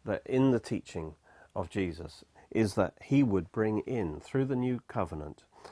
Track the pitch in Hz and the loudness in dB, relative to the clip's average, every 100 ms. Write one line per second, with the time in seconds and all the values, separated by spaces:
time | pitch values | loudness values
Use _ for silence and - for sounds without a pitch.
0 | 113 101 - 127 135 120 - 110 - 90 | -6 -6 0 4 4 4 0 -6 -6 -8
1 | 80 - _ - - - 87 104 92 82 | -8 -12 _ -20 -10 -8 -4 -2 -2 -4
2 | 80 - - - - - 107 107 92 - | -12 -16 -20 -20 -4 2 2 2 0 -2
3 | - 143 127 95 82 113 110 107 - 123 | 2 4 6 2 0 0 0 0 -2 -2
4 | 85 76 - 135 135 127 127 123 - 120 | -2 -6 -4 -2 0 0 -2 -4 -4 -4
5 | 87 76 73 - _ - - | -4 -6 -10 -14 _ -20 -20